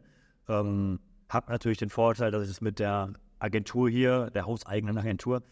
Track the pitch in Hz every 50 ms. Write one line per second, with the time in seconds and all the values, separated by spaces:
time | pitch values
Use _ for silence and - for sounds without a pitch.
0 | - _ _ _ _ _ _ _ _ - 110 104 104 101 101 101 98 98 92 90
1 | - - - - _ - - 117 - - 120 120 - 120 110 - 113 101 - -
2 | 113 117 113 113 120 110 104 107 101 98 95 - 113 107 101 - 107 101 101 101
3 | 98 95 101 - - - _ - - 104 95 110 101 - - 123 127 120 117 123
4 | 127 127 127 127 120 107 - 101 104 110 117 107 - - 101 107 107 104 104 107
5 | 101 113 101 - - 120 127 123 - _